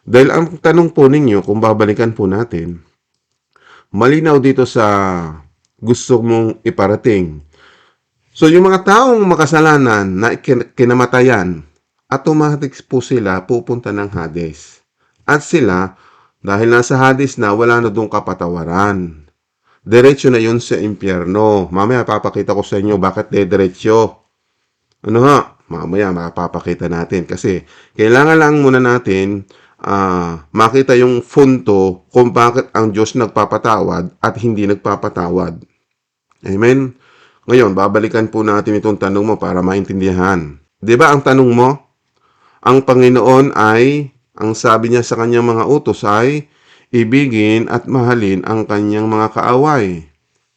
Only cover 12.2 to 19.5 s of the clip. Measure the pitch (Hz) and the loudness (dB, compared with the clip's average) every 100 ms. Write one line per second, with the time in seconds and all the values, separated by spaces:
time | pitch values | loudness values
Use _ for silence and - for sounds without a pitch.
12.2 | 156 156 151 147 143 - _ 131 - 127 | 0 0 0 -2 -8 -12 _ -6 -2 -2
13.2 | 98 92 92 120 120 120 120 101 101 98 | -2 -4 -4 -6 -4 -8 -6 -8 -8 -8
14.2 | 80 82 82 76 - _ _ _ _ _ | -8 -8 -10 -12 -20 _ _ _ _ _
15.2 | - 147 - 170 110 90 95 - _ _ | -2 -2 0 -2 0 0 -4 -10 _ _
16.2 | _ _ 95 101 117 120 120 131 131 131 | _ _ -4 0 2 2 2 2 2 2
17.2 | 139 127 107 107 120 120 117 104 107 104 | -2 -2 -2 0 0 0 -2 -4 -4 -6
18.2 | 92 90 87 87 82 87 101 95 87 78 | -6 -6 -6 -6 -6 -2 -2 -4 -8 -12
19.2 | 76 _ _ | _ _ _